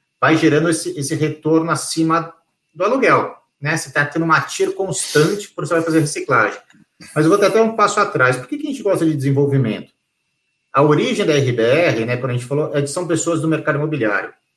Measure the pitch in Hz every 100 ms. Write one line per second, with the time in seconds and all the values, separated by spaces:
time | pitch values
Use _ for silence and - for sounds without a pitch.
0 | _ _ 143 160 156 147 165 165 175 -
1 | 135 147 151 147 156 160 165 156 - -
2 | 160 165 160 - _ _ _ 156 190 262
3 | 214 131 - - _ _ 143 160 - 151
4 | 143 165 165 156 - - 190 - 190 160
5 | - 151 160 202 - - 147 165 165 160
6 | 147 - - 123 104 - - _ _ _
7 | - 151 156 196 196 220 226 220 202 -
8 | 202 - - 131 - 294 302 262 202 175
9 | 165 147 135 135 139 139 113 98 - _
10 | _ _ _ _ _ _ _ 131 151 151
11 | 240 226 180 147 123 110 113 147 156 113
12 | 113 123 127 123 - 143 151 147 139 -
13 | 170 165 - 156 160 151 - 143 151 147
14 | 110 98 92 - _